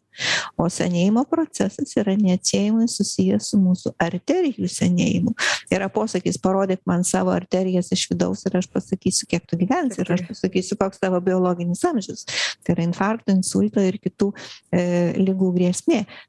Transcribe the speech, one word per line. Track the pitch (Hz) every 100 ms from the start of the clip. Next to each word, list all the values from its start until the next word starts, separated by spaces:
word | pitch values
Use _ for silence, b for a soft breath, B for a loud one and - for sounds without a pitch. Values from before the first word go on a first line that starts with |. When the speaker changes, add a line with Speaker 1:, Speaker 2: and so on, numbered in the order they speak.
| _ B B B B -
Speaker 1:
O | 170
senėjimo | - 175 175 190 226
procesas | 285 330 311 - 202 - 285 233
yra | 208 196
neatsiejamai | 190 180 - 196 208 226 233
susijęs | - 196 - 185 208 -
su | 202
mūsų | 185 185 - -
arterijų | 165 180 - 370 320 214 180
senėjimu. | - 180 175 170 180 175 B B B -
Yra | 190 196
posakis: | 214 220 185 175 175
„Parodyk | 190 190 190 185 -
man | 175
savo | 180 190 185
arterijas | 180 185 185 185 180 -
iš | 190 -
vidaus | 175 180 196 190
ir | 185
aš | -
pasakysiu, | 185 - 190 185 - -
kiek | 175 -
tu | 170
gyvensi, | 185 339 277 190
ir | 180
aš | 180
Speaker 2:
Taip, | 175
taip. | -
Speaker 1:
pasakysiu, | 185 185 180 202
koks | 190 -
tavo | 190 180
biologinis | 185 185 180 175 175 175 359
amžius.“ | 254 - - B B B -
Tai | - 170
yra |
infarkto, | 170 - 202 226 -
insulto | 190 - 190 208 208
ir | 190 196
kitų, | 185 - 202 B B B _
e, | 180 175 175 170 -
ligų | 190 190 185 180
grėsmė. | 180 180 - 240 202 B